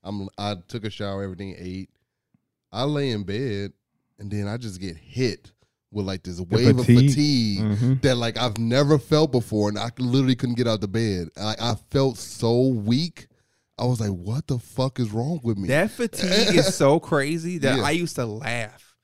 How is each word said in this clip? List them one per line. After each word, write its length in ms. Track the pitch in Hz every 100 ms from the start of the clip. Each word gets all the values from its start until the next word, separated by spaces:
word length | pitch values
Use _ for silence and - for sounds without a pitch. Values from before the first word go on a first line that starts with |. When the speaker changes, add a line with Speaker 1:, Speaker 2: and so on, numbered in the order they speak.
Speaker 1:
I'm, 260 | 95 101 98 -
I 180 | 101 98 85
took 160 | 120 104
a 40 |
shower, 320 | - 101 98
everything, 320 | 98 90 98 87
ate. 300 | 90 92 92 _ _ _ _ _ _ _ _
I 120 | 104 139
lay 260 | 147 139
in 120 | 110
bed, 500 | 92 101 135 101 101 - _ _ _ _
and 120 | 101
then 160 | 104 101
I 80 | 113
just 220 | 120 92
get 160 | 92 82
hit 560 | - - 127 92 - _ _ _ _
with, 140 | 104 98
like, 180 | 92
this 140 | - 87
Speaker 2:
The 60 |
Speaker 1:
wave 340 | 87 113 110 123
Speaker 2:
fatigue. 20 |
Speaker 1:
of 60 | 123 120 139
fatigue 460 | 131 147 139 113 98
Speaker 3:
Mm-hmm. 340 | 107 104 120 131
Speaker 1:
that, 120 | 139 123
like, 220 | 120 113
I've 200 | 123 104
never 400 | 113 127 143 151
felt 360 | - 151 156
before, 340 | 127 - 107 104
and 100 | 104
I 120 | 113 -
literally 360 | 127 131 131 123
couldn't 200 | 127 117
get 120 | 120
out 120 | 110
the 80 | 101
bed. 400 | 104 113 95 82 -
I, 180 | 104 110
I 160 | 117 117 _
felt 260 | 139 135 120
so 500 | - - 117 120 131
weak. 600 | 123 101 123 170 - - _ _ _ _ -
I 60 |
was 160 | 123 123
like, 100 | 107
"What 360 | 92 87 123 -
the 120 | 127
fuck 400 | - - 131 -
is 120 | 117
wrong 280 | 107 127 170
with 140 | 117 104
me?" 100 | 95
Speaker 4:
That 240 | 139 208
fatigue 640 | - 240 - 185 190 208 180
is 180 | - -
Speaker 1:
<laughs> 80 |
Speaker 4:
so 160 | 139 156
crazy 560 | - 143 139 165 165 180
that 180 | 147 131
Speaker 1:
Yeah. 60 |
Speaker 4:
I 80 | 139
used 240 | 160 170 -
to 100 | 120
laugh. 680 | 107 113 120 107 - _ _